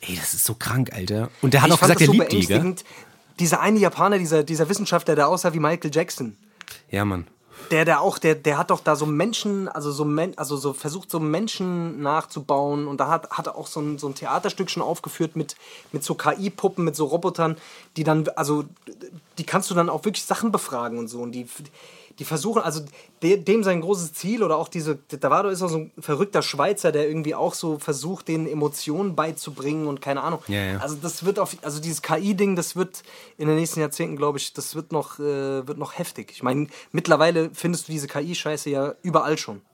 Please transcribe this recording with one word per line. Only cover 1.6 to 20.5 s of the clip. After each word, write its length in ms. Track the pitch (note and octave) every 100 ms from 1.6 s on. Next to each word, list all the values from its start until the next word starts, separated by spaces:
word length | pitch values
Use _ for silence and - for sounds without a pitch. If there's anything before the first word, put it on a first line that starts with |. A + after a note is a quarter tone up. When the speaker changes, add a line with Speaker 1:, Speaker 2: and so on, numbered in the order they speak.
Speaker 1:
hat 80 | D#3
Speaker 2:
Ich 60 |
Speaker 1:
auch 40 | E3+
Speaker 2:
fand 140 | F3+
Speaker 1:
gesagt, 80 | E3+
Speaker 2:
das 0 |
Speaker 1:
er 60 | D#3
Speaker 2:
so 60 |
Speaker 1:
liebt 200 | F3+ -
die, 60 | G#2 F2
gell? 120 | G2+
Speaker 2:
beängstigend. 240 | F3 F3+ - - - _ _ -
Dieser 220 | F3 D#3+
eine 180 | E3+ G#3+
Japaner, 380 | F#3+ - F3+ G3+
dieser, 260 | E3+ D#3
dieser 260 | D3+ D#3+ D#3+
Wissenschaftler, 440 | G3 G3+ F3 -
der 140 | D3+ D3
aussah 240 | F3 F3+
wie 80 | E3
Michael 300 | D3+ E3+ D#3
Jackson. 460 | D3 F3 - A#2+ G#2 _ _ - - _
Speaker 1:
Ja, 140 | G2
Mann. 220 | G#2 F#2 E2+ _ _ - -
Speaker 2:
Der, 120 | D#3+
der 160 | D#3+ D3+
auch, 180 | F#3 F3+
der, 160 | D#3+ D3+
der 200 | D3+ D3
hat 140 | F3
doch 100 | F#3
da 160 | - D3
so 80 |
Menschen, 640 | D3+ D3+ G3 A3+ G#3+ G3+ F#3+
also 220 | - D3
so 140 | C#3+
Men-, 340 | D3+ D3 F3 D#3+
also 180 | D3 C#3+
so 160 | C#3
versucht, 380 | C#3 D3+ E3 F#3
so 100 | E3+
Menschen 800 | D#3 D#3 A3 - F#3 F3 E3+ D3
nachzubauen. 840 | C#3+ D#3 - - C3+ C#3 C#3+ C#3+ D3
Und 120 | C#3
da 100 | C#3
hat, 220 | D#3+ -
hat 160 | - D#3+
er 80 | -
auch 100 | B2+
so 140 | -
ein, 180 | D3+ D3
so 80 | D3
ein 60 |
Theaterstück 560 | C3+ C#3 D3 G3+ - F#3
schon 120 | -
aufgeführt 540 | D3 E3+ - - D#3+ D#3+
mit, 180 | D3+ - - - -
mit 100 | D3
so 120 | -
K-I-Puppen, 680 | D#3+ D3 D#3 G3 - G3 F#3+
mit 120 | E3+ D3
so 80 | D3+
Robotern, 500 | D#3+ F#3 E3+ D#3+ D#3+ - - - -
die 80 |
dann, 220 | D#3+ D#3 D3+ -
also 280 | D3 D3+ D3 - - - - F3 _ -
die 80 |
kannst 260 | E3 F#3 F#3+
du 40 |
dann 160 | F3 E3+
auch 140 | D3+
wirklich 200 | G#3 F#3+
Sachen 260 | - F#3+ A3+